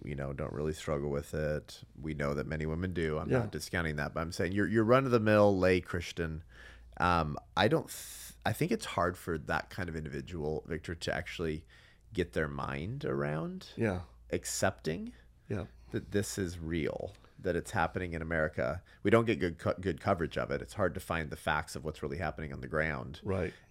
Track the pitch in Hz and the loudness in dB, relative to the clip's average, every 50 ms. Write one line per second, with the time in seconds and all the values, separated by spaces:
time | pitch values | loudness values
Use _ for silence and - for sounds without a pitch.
0 | - - 71 69 69 69 71 71 76 50 50 65 76 80 78 - - 82 76 71 | -6 -8 -6 -4 -4 -6 -4 -6 -6 -6 -4 -2 -2 -2 -2 -4 -2 -2 -2 -2
1 | 71 73 71 71 73 - - 76 76 73 76 71 - - - - - - - - | 0 -2 -2 -2 -4 -4 -4 -2 0 0 -2 -2 -4 -10 -18 -18 -18 -18 -16 -10
2 | 69 78 78 71 71 71 73 71 67 - 78 78 78 78 80 85 92 92 85 87 | -8 -6 -4 -2 -2 -2 0 -2 -2 -4 -4 -4 -2 -4 -2 -2 -4 -4 -2 -2
3 | 82 78 76 78 82 - 131 123 110 104 - 76 - - - 90 82 80 76 73 | -2 0 0 -2 -2 0 0 0 0 -2 -6 -8 -8 -4 -2 -2 0 0 -2 -2
4 | 73 73 - 80 82 82 - - 95 87 95 104 101 82 107 113 110 110 123 135 | -4 -4 -2 -4 -4 -4 -2 -2 -2 0 2 2 2 4 4 4 6 6 6 6
5 | 135 127 123 113 107 107 107 104 104 104 101 92 90 92 92 90 85 - - 87 | 6 6 4 4 6 8 8 8 8 8 8 6 6 6 6 4 2 -2 -6 -6
6 | 82 - - - 85 80 78 80 - - - - - - - - - - - - | -6 -6 -4 -4 -4 -4 -4 -6 -10 -12 -20 -20 -20 -20 -20 -20 -20 -18 -4 2
7 | - 90 87 82 78 76 73 - - - - - 98 117 160 147 - - - - | 4 4 6 4 4 2 -2 -6 -8 0 6 8 8 8 8 4 2 -2 -10 -12
8 | - - - - - - - - - 101 110 - 143 180 226 220 - - - 95 | -12 -12 -14 -14 -14 -16 -14 -2 0 0 4 4 4 4 4 0 0 0 2 4
9 | 87 90 90 - - 92 82 78 - - 80 78 - - - - 92 85 80 80 | 4 4 2 0 -2 -2 -2 -2 0 0 0 0 0 -2 -6 -4 -4 -2 -2 -4
10 | 78 71 69 71 69 - 90 82 73 76 78 73 - - 82 78 - - 82 - | -4 -4 -6 -6 -6 -6 -6 -4 -2 -2 -2 -2 -4 -4 -6 -6 -4 -6 -8 -4
11 | - - - - - - - - 85 80 78 80 - - - - - - - - | -4 -2 -2 -2 -4 -6 -6 -4 -2 -2 -2 -4 -8 -14 -20 -20 -20 -20 -20 -20
12 | _ - - 90 85 - - 87 78 73 71 69 - - 69 69 80 104 131 143 | _ -8 -2 -2 -2 0 2 0 0 0 -2 -4 -4 -4 -4 -4 -4 -6 -6 -4
13 | - 127 135 139 147 147 151 160 165 175 185 185 - - - - 113 107 90 87 | -4 -2 -2 0 -2 -2 -2 -2 -4 -6 -8 -10 -14 -12 -4 -2 0 0 0 -2
14 | 87 - - - - - 85 90 - - - - 101 95 - - - 80 82 139 | -6 -10 -18 -20 -8 -4 -4 -4 -4 -4 -4 0 0 0 0 0 -4 -4 -4 -4
15 | 220 240 - - - - - - - - 110 92 85 - - - - - - 107 | -6 -10 -12 -16 -20 -20 -20 -20 -10 -6 -6 -6 -6 -8 -12 -20 -14 -6 -6 -6
16 | - - - 101 101 - - 104 95 85 90 87 80 80 85 82 67 - - - | -6 0 0 0 0 0 -2 -4 -4 -4 -4 -6 -4 -2 0 0 0 0 -2 -4
17 | - - - - - - - - - 90 82 85 - - - 98 82 82 - 92 | -6 -8 -10 -14 -20 -20 -18 -6 -2 0 0 0 -2 -2 2 2 2 2 2 -2
18 | 90 87 82 80 80 80 82 80 78 78 - - 62 64 78 92 - - - - | -4 -4 -4 -6 -4 0 2 2 2 2 0 0 0 0 -2 -4 -8 -14 -18 -2
19 | - 101 110 113 117 113 107 71 90 87 80 - - 101 - - 92 95 76 - | 4 6 6 6 6 4 2 2 2 -2 -2 0 -2 -2 -2 0 -2 -4 -4 0
20 | - 101 90 82 82 71 - 67 60 57 69 71 - - - 107 95 87 - 95 | 0 0 2 2 0 -4 -2 -4 -2 -2 -4 -4 -4 -8 -2 0 0 0 0 -4
21 | - - 87 82 78 71 78 - - 85 76 76 76 - - - 69 78 76 - | -6 -4 -4 -4 -2 -4 -8 -6 -2 0 0 0 -2 -4 -10 -8 -6 -8 -6 -6
22 | - 69 69 87 90 78 - - 80 69 69 - 67 64 80 78 78 80 73 64 | -6 -6 -4 -4 -4 -4 -4 -6 -8 -8 -8 -10 -8 -2 0 0 0 0 -2 -4
23 | - 65 73 - - 101 95 95 80 - - - - _ | -6 -10 -12 -10 -6 -4 -2 -2 -2 -4 -6 -10 -20 _